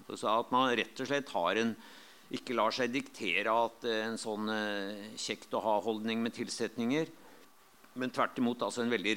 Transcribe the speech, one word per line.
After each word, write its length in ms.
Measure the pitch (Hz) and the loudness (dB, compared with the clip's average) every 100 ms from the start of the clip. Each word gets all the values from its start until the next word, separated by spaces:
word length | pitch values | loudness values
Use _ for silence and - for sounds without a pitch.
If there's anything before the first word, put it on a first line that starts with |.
| - | -10
Så 160 | 104 117 | -2 2
at 180 | 113 120 | 2 4
man 180 | 127 131 113 | 4 4 4
rett 180 | - - | 0 -2
og 140 | 127 | -2
slett 180 | 143 135 | -2 0
har 260 | 98 87 104 | 0 2 4
en, 140 | 117 107 - - - - - | 2 0 -12 -20 -20 -20 -10
ikke 240 | 131 - 117 | -10 -2 2
lar 160 | 110 | 2
seg 220 | 131 120 | 2 0
diktere 580 | 135 135 - 104 90 107 | -2 -6 -6 0 0 2
at, 320 | 117 113 - | 2 2 -2
eh, 220 | 120 110 110 | -2 -2 -2
en 100 | 110 | -4
sånn, 320 | 113 104 107 | -4 -2 -2
eh, 600 | 107 107 101 98 104 104 - | -2 -2 -2 -4 -8 -12 -8
kjekt 340 | - 101 - | -6 -6 -4
å 80 | 120 | -2
ha 160 | 107 104 113 | 2 2 2
holdning 320 | 110 110 113 | -2 0 0
med 100 | 117 117 | -2 -4
tilsetninger, 720 | 107 - 110 - 117 151 160 - - - - - - - - 127 | -6 -4 -4 -2 0 0 -2 -8 -20 -20 -20 -20 -20 -20 -16 -6
men 100 | 127 | -4
tvert 300 | 135 113 - | 0 0 2
imot 240 | 120 120 | 0 0
altså 160 | 101 117 | -2 0
en 100 | 117 113 | 0 2
veldig 160 | 98 | 2